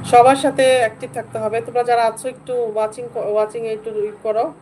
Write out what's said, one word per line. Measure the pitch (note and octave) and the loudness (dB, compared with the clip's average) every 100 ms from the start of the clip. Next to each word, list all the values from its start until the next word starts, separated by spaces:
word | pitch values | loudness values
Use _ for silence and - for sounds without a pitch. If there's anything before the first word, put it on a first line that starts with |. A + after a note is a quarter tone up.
| - | 6
সবার | A#3+ B3 C#4 | 8 8 4
সাথে | C#4+ C4+ C4 B3+ | 0 2 2 4
অ্যাক্টিভ | A3 A3 B3 A#3+ | 0 -4 -12 -10
থাকতে | A3 A3+ | -10 -6
হবে। | A3 A3+ A#3 | -4 -4 -4
তোমরা | A#3+ A#3+ | -2 2
যারা | A#3 A3+ | 2 2
আছো | A3 C4 | -2 -10
একটু | B3+ - B3 A#3 | -10 -8 -4 -4
ওয়াচিং | G#3 G#3+ G#3+ A#3+ | -2 -4 -6 -10
ক-, | A#3 G#3 | -6 -2
ওয়াচিং | G#3 G#3+ A#3 A3+ | 0 -2 -4 -6
এ | G#3+ | -8
একটু | A3 G#3+ G#3 | -6 -6 -6
ই | G#3 A3 | -6 -4
করো | G#3+ D4+ - | -2 -2 -6